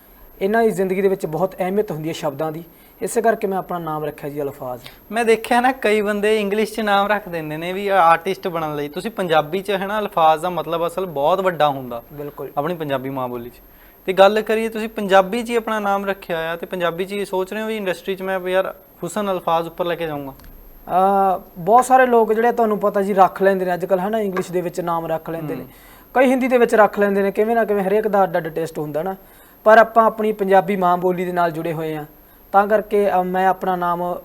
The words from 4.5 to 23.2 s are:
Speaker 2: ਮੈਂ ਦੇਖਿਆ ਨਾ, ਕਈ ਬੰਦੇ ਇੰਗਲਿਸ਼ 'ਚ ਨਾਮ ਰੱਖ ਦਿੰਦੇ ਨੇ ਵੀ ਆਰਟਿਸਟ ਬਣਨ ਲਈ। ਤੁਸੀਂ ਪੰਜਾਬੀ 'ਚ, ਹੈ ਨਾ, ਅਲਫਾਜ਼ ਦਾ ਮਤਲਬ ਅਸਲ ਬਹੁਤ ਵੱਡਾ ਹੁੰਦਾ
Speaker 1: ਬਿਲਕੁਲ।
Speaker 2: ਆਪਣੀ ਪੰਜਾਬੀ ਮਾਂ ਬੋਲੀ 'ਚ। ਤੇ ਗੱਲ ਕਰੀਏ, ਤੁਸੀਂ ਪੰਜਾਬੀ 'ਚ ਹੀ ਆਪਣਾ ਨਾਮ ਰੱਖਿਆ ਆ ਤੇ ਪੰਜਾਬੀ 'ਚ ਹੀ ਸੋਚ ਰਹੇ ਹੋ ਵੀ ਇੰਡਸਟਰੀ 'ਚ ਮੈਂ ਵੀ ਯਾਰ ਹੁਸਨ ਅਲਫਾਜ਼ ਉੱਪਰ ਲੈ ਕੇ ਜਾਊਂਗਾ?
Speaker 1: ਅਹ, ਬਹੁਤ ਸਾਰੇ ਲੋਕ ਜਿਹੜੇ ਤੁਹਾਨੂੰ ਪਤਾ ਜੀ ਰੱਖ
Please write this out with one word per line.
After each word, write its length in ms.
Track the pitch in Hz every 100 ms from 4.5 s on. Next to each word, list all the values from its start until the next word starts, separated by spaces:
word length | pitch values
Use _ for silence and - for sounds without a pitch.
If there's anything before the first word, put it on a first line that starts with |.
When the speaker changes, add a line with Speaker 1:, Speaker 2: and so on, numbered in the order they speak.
| - 131 123 - - -
Speaker 2:
ਮੈਂ 120 | 214
ਦੇਖਿਆ 360 | 233 220 226 240
ਨਾ, 120 | 247
ਕਈ 280 | 262 220 214
ਬੰਦੇ 400 | 202 208 208 220
ਇੰਗਲਿਸ਼ 340 | 202 208 214
'ਚ 60 | -
ਨਾਮ 260 | 208 196 202
ਰੱਖ 220 | 202 190
ਦਿੰਦੇ 280 | 170 156 151
ਨੇ 160 | 170
ਵੀ 160 | 185 202
ਆਰਟਿਸਟ 600 | 190 165 165 190 185 196
ਬਣਨ 280 | 170 156 147
ਲਈ। 120 | 143
ਤੁਸੀਂ 220 | 180 202
ਪੰਜਾਬੀ 500 | 214 185 156 147 185
'ਚ, 100 | 196
ਹੈ 160 | 190 196
ਨਾ, 120 | 214
ਅਲਫਾਜ਼ 440 | 202 - 160 156
ਦਾ 80 | 180
ਮਤਲਬ 360 | 170 151 165 170
ਅਸਲ 200 | 170 190
ਬਹੁਤ 340 | 147 147 185
ਵੱਡਾ 280 | 185 160 151
ਹੁੰਦਾ 340 | 139 127 117 -
Speaker 1:
ਬਿਲਕੁਲ। 400 | 147 147 147 135 147
Speaker 2:
ਆਪਣੀ 180 | 147
ਪੰਜਾਬੀ 360 | 175 151 135 131
ਮਾਂ 180 | 135 127
ਬੋਲੀ 220 | 120 120
'ਚ। 40 | - - - - _ -
ਤੇ 60 |
ਗੱਲ 300 | 190 196 214
ਕਰੀਏ, 260 | 214 220 226
ਤੁਸੀਂ 200 | 220 220
ਪੰਜਾਬੀ 540 | 220 202 196 185 226
'ਚ 80 | 233
ਹੀ 60 | 240
ਆਪਣਾ 220 | 226 220
ਨਾਮ 280 | 202 196 202
ਰੱਖਿਆ 460 | 196 - 170 160
ਆ 40 | 170
ਤੇ 100 | 185
ਪੰਜਾਬੀ 380 | 185 170 165
'ਚ 80 | 190
ਹੀ 120 | 202
ਸੋਚ 280 | 190 185 185
ਰਹੇ 100 | 208
ਹੋ 40 | 220
ਵੀ 100 | 220
ਇੰਡਸਟਰੀ 380 | 190 170 -
'ਚ 80 | 190
ਮੈਂ 180 | 190 190
ਵੀ 120 | 180
ਯਾਰ 220 | 185 190 - - _
ਹੁਸਨ 280 | 175 214 202
ਅਲਫਾਜ਼ 360 | 180 170 165 165
ਉੱਪਰ 180 | 165
ਲੈ 100 | 175
ਕੇ 120 | 160 165
ਜਾਊਂਗਾ? 260 | 147 139
Speaker 1:
ਅਹ, 1080 | 131 - - - - - 175 190 196 196 180 - 190
ਬਹੁਤ 260 | 170 233
ਸਾਰੇ 220 | 247 262 254
ਲੋਕ 260 | 240 214
ਜਿਹੜੇ 200 | 220 233
ਤੁਹਾਨੂੰ 260 | 233 226 202
ਪਤਾ 240 | 202 196
ਜੀ 120 | 196
ਰੱਖ 280 | 196